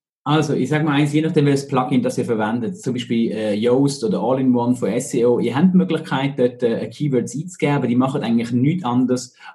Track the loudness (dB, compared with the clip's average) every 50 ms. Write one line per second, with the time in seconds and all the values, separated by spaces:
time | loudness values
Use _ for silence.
0 | _ _ _ _ _ 0 0 0 0 0 0 -2 0 0 0 0 0 0 2 2
1 | 2 2 2 0 0 2 2 2 4 4 2 0 0 -2 -2 -2 0 0 0 0
2 | 0 0 -2 -2 -2 -2 -2 -2 0 -2 -2 -2 -4 -6 -6 -6 -6 -6 -6 -4
3 | -4 -2 -2 0 0 0 -2 -2 -2 -2 -2 0 2 2 4 4 2 2 0 -2
4 | -2 -2 -2 -2 0 0 0 2 2 2 2 2 2 0 0 0 0 -2 -2 -2
5 | -4 -2 0 2 2 2 2 2 0 0 2 4 4 4 6 4 4 2 0 -4
6 | -4 -4 -2 -2 -2 -2 0 0 0 0 0 -2 -2 -2 -2 -2 -4 -8 -6 -4
7 | -2 0 0 0 -2 -2 -6 -8 -10 -10 -6 -2 0 0 0 0 0 0 2 2
8 | 0 0 -2 -4 -2 0 0 0 0 0 0 0 2 2 0 0 -2 -2 0 0
9 | 2 2 0 -2 -4 -8 -16 _ -20 -20